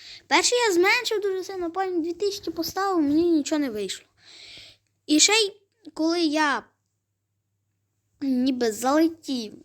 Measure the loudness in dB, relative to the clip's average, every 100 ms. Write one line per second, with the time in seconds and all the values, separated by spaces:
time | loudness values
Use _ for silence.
0 | -20 -14 0 2 2 2 2 4 4 2
1 | 0 -2 -2 -4 -6 -6 -6 -4 -2 -2
2 | -4 -4 -4 -4 -8 -6 -6 -4 -2 0
3 | 2 2 2 2 0 -2 -2 -4 -8 -10
4 | _ _ -20 -20 -20 -20 -20 -20 _ _
5 | 0 4 4 4 2 -4 _ _ -14 -4
6 | -2 0 0 0 0 -2 -6 _ _ _
7 | _ _ _ _ _ _ _ _ _ _
8 | _ -8 -2 0 0 0 -2 0 2 4
9 | 2 0 -8 -6 -8 -14